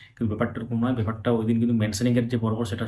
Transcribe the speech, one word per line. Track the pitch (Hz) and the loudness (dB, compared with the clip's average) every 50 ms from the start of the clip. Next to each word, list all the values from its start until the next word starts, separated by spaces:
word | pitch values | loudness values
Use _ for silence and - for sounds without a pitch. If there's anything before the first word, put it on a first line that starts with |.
| - - _ | -20 -16 _
কিন্তু | - 120 104 104 | -4 -2 -2 0
ব্যাপারটা | - 117 113 - 113 | 0 -2 -2 -2 -6
ওরকম | 113 117 120 113 117 | -6 -4 -2 0 0
নয়। | 127 131 | 0 0
ব্যাপারটা | 120 104 98 - - - 123 | 0 -2 -2 -4 -4 0 0
ওই | 120 113 110 | 0 2 2
দিন | 113 120 113 | 2 2 2
কিন্তু | 117 120 120 | 2 2 2
মেনশনিংয়ের | 113 107 107 107 - 120 123 120 123 117 120 | 2 2 0 0 0 0 2 2 2 2 0
যে | 123 117 | 0 0
পর্ব | 113 110 110 107 120 | 0 0 0 0 -2
সেটা | 107 120 117 117 | -4 -4 -4 -6